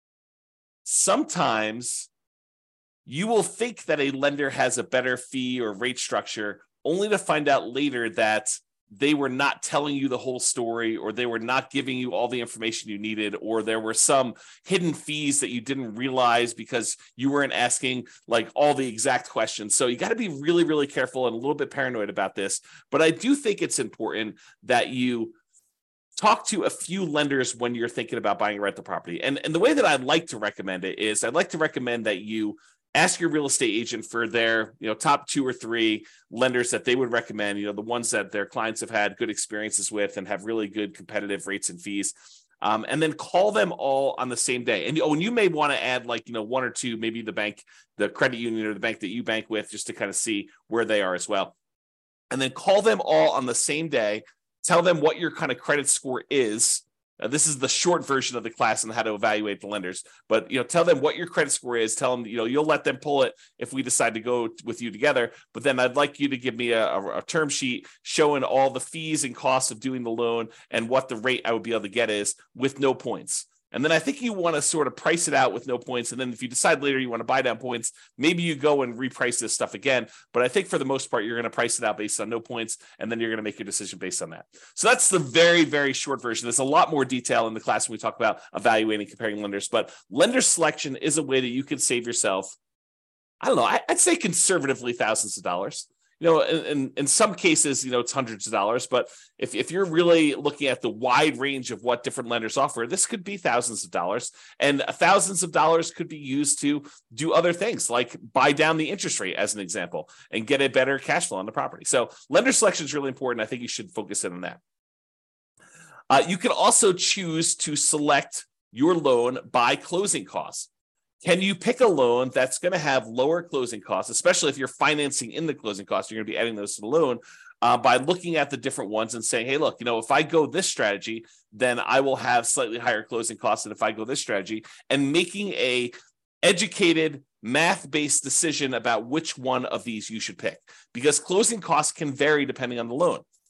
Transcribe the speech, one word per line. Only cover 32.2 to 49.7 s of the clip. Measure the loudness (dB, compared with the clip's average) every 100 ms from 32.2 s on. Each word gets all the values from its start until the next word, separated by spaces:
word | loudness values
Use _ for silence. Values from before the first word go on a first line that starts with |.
| -4 -2 -2 -6 _ _ _
ask | 2 2 2
your | 0
real | 0 0
estate | 0 2
agent | 0 -2 -8 -6
for | -4 0
their, | 2 2 2 -2 -6
you | -6
know, |
top | -2 2 2 2
two | -2 0
or |
three | -2 -4 2 2 2 -6 -20 _
lenders | 0 2 2 0
that | 0 2
they | 2
would | 2
recommend, | 0 -2 -4 -2 -2
you | -4
know, |
the | -6
ones | -4 -4 -2
that | -2 -2
their | -4 -4
clients | -4 -4 -4
have | -4
had | 0 0 0
good | -4
experiences | -4 -6 -6 -4 -4 -2
with | -2 -2 -4
and | -6
have | -6 -4
really | -4 -4
good | -4 -6 -8
competitive | -8 -6 -4 -6 -4
rates | -6 -6
and | -8
fees. | -8 -4 -4 -8 -20 -20 _ -4
Um, | 0 0 -2
and | 0
then | 0
call | -2 -2 2 4
them | 2 0 -2
all | -2 0 0 -2
on | -4
the | -2
same | -2 -2
day. | 0 0 0
And, | 0
oh, | 2
and | 2
you | 2
may | 2 2
wanna | 4 0
add, | 0 0 -2 -2
like, | -6 -4
you |
know, | -8
one | -2 -2
or | -2
two, | -4 -6 -4
maybe | -4 -4
the | -6
bank, | -4 -4 -6 -20 -20 _ -2
the | -2
credit | 2 0 0
union | -4 -2 -4
or |
the | -2
bank | -4 -4
that | -6
you | -6
bank | -2 -4 -2
with, | -4
just | -4